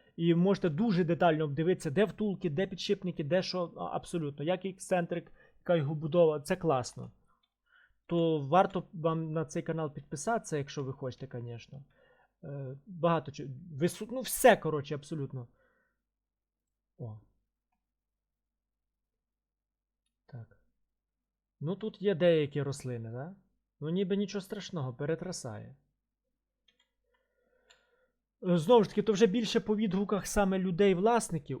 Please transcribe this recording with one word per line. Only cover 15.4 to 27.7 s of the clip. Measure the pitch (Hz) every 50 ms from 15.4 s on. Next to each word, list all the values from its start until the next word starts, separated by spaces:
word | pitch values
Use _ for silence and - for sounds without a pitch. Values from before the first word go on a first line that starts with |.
| 120 - _ _ _ _ _ _ _ _ _ _ _ _ _ _ _ _ _ _ _ _ _ _ _ _ _ _ _ _ _ -
О. | 135 113 110 110 - _ _ _ _ _ _ _ _ _ _ _ _ _ _ _ _ _ _ _ _ _ _ _ _ _ _ _ _ _ _ _ _ _ _ _ _ _ _ _ _ _ _ _ _ _ _ _ _ _ _ _ _ _ _ _ _ _ _ _ _
Так. | _ - 120 110 - _ _ _ _ _ _ _ _ _ _ _ _ _ _ _ _ _ _ _ _ _ -
Ну, | 139 151 190
тут | 190 - 220 214 - 180
є | 208 196
деякі | 147 180 175 170 160 147 143 143 151 139
рослини, | 139 139 - - 127 123 117 113 113
да? | 113 123 139 175 196 - _ _ _ _ _ _ _ -
Ну, | 143 156
ніби | 165 185 202 175 202
нічого | 196 202 196 - 202 185
страшного, | - 220 208 180 - - 165 131 127 123
перетрасає. | - 147 147 160 160 175 180 175 - - 123 107 107 110 113 135 - _ _ _ _ _ _ _ _ _ _ _ _ _ _ _ _ _ _ _ _ _ _ _ _ _ _ _ _ _ _ _ _ _ _ _ _ _ _